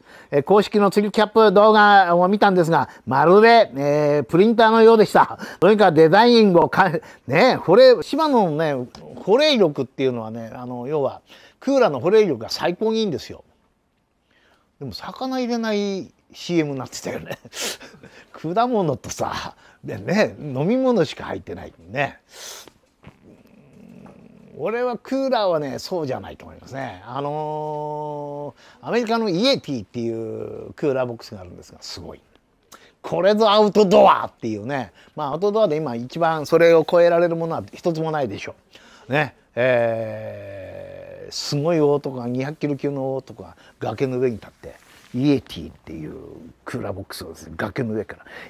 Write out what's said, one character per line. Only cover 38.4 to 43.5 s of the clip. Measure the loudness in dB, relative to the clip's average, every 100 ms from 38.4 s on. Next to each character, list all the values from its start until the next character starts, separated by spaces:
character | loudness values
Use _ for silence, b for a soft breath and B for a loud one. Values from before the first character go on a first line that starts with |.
| -14
ょ | -18 _ b b b b
う。 |
ね。 | -2 -4 _ _ -2
え | 0 2 0 -4 -8 -10 -12 -14 -16 -16 -16 -16 -18 -18 -20 -20 -16
ー、 |
す | -12 -6 -4
ご | 0
い | 2
大 | 2 0
男 | -2 -10
が、 | -8
二 | -6 -6
百 | -6
キ | -6
ロ | -4
級 | -6
の | -6 -6
大 | -8
男 | -12 -18
が | -20